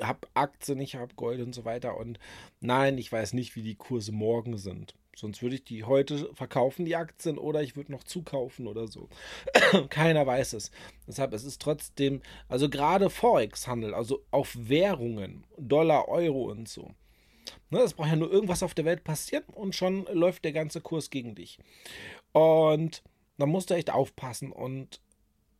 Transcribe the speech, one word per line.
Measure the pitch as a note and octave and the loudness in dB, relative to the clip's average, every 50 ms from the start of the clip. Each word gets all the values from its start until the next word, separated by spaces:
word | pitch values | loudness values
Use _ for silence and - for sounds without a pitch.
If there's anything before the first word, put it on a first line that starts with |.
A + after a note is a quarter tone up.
hab | - A#2 - - - _ | -4 -4 -4 -6 -8 _
Aktien, | - B2 C#3+ - _ _ - - C#3 C3 | 0 0 0 0 _ _ -6 -4 -4 -4
ich | C#3 - - | -4 -8 -8
hab | B2+ A#2+ B2+ - | -12 -12 -12 -10
Gold | - A#2 A#2 B2+ B2 | -6 -6 -4 -4 -4
und | A#2+ B2+ A#2+ | -6 -8 -8
so | A#2+ A2 | -8 -8
weiter. | A2+ A#2 B2 B2 A#2 - - | -6 -6 -6 -6 -6 -6 -8
Und | A#2 A#2+ A#2 - - - - - - - _ _ | -8 -10 -12 -14 -14 -18 -20 -20 -20 -20 _ _
nein, | - A#2+ B2 C3+ C#3 C3+ C3+ | 0 2 4 6 6 4 2
ich | B2 A2 - | 0 -4 -4
weiß | A#2 A2 G#2+ - A#2+ | -2 -2 -2 -2 -2
nicht, | B2 A#2 - - | -4 -4 -4 -8
wie | A2+ | -8
die | G#2+ A2 G#2 | -8 -8 -10
Kurse | _ - - B2+ A2+ G#2 A2 | _ -8 -6 -4 -4 -4 -4
morgen | G#2+ G#2+ G#2+ A2 A#2 A#2 A2 A#2+ A2+ | -4 0 2 2 2 2 0 -4 -8
sind. | G2 F#2+ F#2+ F#2 - G#2 - _ _ _ _ - | -6 -8 -8 -10 -10 -12 -16 _ _ _ _ -16
Sonst | - A2 G#2+ G2+ - | -12 -10 -10 -8 -4
würde | A#2+ B2 C3+ | -4 -4 -4
ich | B2+ _ | -4 _
die | - A#2 A2 G#2+ | -12 -12 -10 0
heute | A#2+ C3+ C#3 C#3 C#3+ D3 C#3+ D#3 - | 4 4 4 4 4 0 -4 -4 -6
verkaufen, | - - C3 - - C3+ A#2+ C3+ - - F3 | -8 -10 -10 -2 2 2 2 2 2 -2 -2
die | E3 E3 | -2 -2
Aktien, | E3 E3 D#3+ _ - - E3 D3 | -2 -4 -6 _ -6 -4 -4 -4
oder | - - D3+ D3+ D3+ | -2 -4 -2 -2 -2
ich | D3 C3+ - | -2 -4 -6
würde | C#3+ C#3+ - | -12 -10 -10
noch | A2+ A2+ | -12 -12
zukaufen | - - - F3+ D#3+ - C#3+ C3+ B2 C3+ - - B2 | -12 -10 -10 -10 -8 -4 -4 -4 -4 -4 -8 -10 -10
oder | G#2 G#2 A2+ A2+ G#2+ | -8 -6 -6 -8 -8
so. | - - - - - - - - - - - | -10 -16 -18 -18 -18 -18 -16 -16 -14 -12 -10
<clears throat> | C5+ C5+ - E5+ - - F3 C3+ C#3 | 2 4 4 6 6 6 4 2 0
Keiner | - D3 D#3+ E3 D#3+ D3+ C#3 | 0 2 4 4 6 4 4
weiß | C3 B2 C3+ B2+ - A#2+ | 4 2 0 0 -2 -6
es. | G#2 - - - - - - - - - | -8 -10 -12 -16 -18 -20 -20 -20 -20 -18
Deshalb, | - A2 C#3 C3+ B2+ G#2+ | -14 -4 -4 -4 -4 -4
es | G#2+ C3 | -8 -8
ist | C#3 - - | -10 -12 -6
trotzdem, | - D3 D3+ D3 - - - - C#3 C3+ C#3 C3+ - - - - - - | -2 -2 -2 -2 -6 -14 -2 0 0 0 0 -2 -8 -14 -20 -20 -10 -4
also | B2+ C3 D3 C#3+ | 0 0 0 0
gerade | C3 C#3 C#3+ D#3+ F#3 G3 G3+ F3 | 0 2 2 4 4 4 4 2
Forex-Handel, | - - A3+ A#3+ G3+ C#3 A2 G#2 - - - B2+ B2 A#2 A2+ G#2 | 2 4 4 6 6 6 4 0 -4 -10 -6 -4 -4 -4 -4 -4
also | F#2+ A2+ A#2+ A2 C3+ - - - | -4 -4 -2 -2 -4 -4 -4 0
auf | - C#3+ C3 - - B2 | 0 0 0 0 -8 -12
Währungen, | A2+ A2 C#3 D#3+ F#3+ G3+ F3+ C3 A#2+ A#2 A2 G#2 F#2+ F#2+ F2+ - - _ - F3 | -2 2 4 4 4 2 0 -2 -4 -6 -4 -6 -8 -10 -10 -16 -20 _ -16 -12
Dollar, | C3+ A2 C#3 D#3 E3 D#3+ D3 B2+ - - | 0 2 4 6 6 6 6 4 4 2
Euro | A#2+ E3+ F3 D#3+ C3+ C3+ A#2 G#2+ | 0 2 2 2 0 0 -4 -4
und | G#2 A2 A2+ | -6 -10 -12
so. | - - - - - - _ _ _ _ _ _ _ _ _ _ - - - _ - | -14 -14 -14 -16 -16 -18 _ _ _ _ _ _ _ _ _ _ -18 -18 -18 _ -2
Ne, | D#3 A#3 | 2 4
es | B3 E3+ | 4 2
braucht | - - D3+ D#3 | 2 -2 0 2
ja | D#3+ | 2
nur | D#3 D#3+ - | 2 2 4
irgendwas | F#3+ G#3 G#3+ F3+ F3 - | 4 4 4 4 0 0
auf | - D#3+ | -2 -2
der | - E3 D3 | -2 0 0
Welt | E3 F3 E3+ - | 0 0 0 -2
passieren | D#3+ D#3 - - - C#4 D4+ - - | -6 -6 -6 -4 -4 -4 -6 -6 -6
und | - - G3+ F#3+ - | -14 -8 -6 -6 -2
schon | - F#3 F#3 F#3+ G3 F#3 - | 0 0 0 0 -2 -4 -2
läuft | G3+ E3 E3+ F#3 F3 - - | 2 4 4 4 2 0 -6
der | D#3 | -4
ganze | C#3+ D#3 D#3 D3 - D#3+ | -2 -2 -4 -4 -6 -10
Kurs | - - E3 D#3 - - | -8 -6 -6 -6 -6 -4
gegen | - C3+ A#2+ A#2 G#2 | -8 -8 -8 -8 -12
dich. | F2 E2+ - - - - _ - - - - - - - - - - _ _ | -14 -16 -18 -20 -20 -20 _ -20 -20 -20 -18 -16 -16 -16 -16 -18 -20 _ _
Und | - D3+ D#3+ D#3+ D#3+ D#3+ D#3 D#3 D#3 D3+ E3 D#3 - - _ - _ _ _ _ _ | 6 8 8 10 8 8 8 6 6 4 2 -2 -4 -10 _ -20 _ _ _ _ _
da | - C#3+ | 0 2
musst | D3 E3+ F#3+ F#3 - | 2 2 0 0 0
du | F3 | 0
echt | E3 - - | 0 0 0
aufpassen. | - C3 C3+ - _ - C3+ B2+ A#2 - C#3+ C3+ | 2 2 0 0 _ -12 -10 -10 -10 -10 -10 -12
Und | - - A#2+ C3 C3 C3+ C3 - - - _ _ _ _ _ _ _ _ _ _ _ | -10 -8 -8 -6 -6 -8 -10 -12 -18 -20 _ _ _ _ _ _ _ _ _ _ _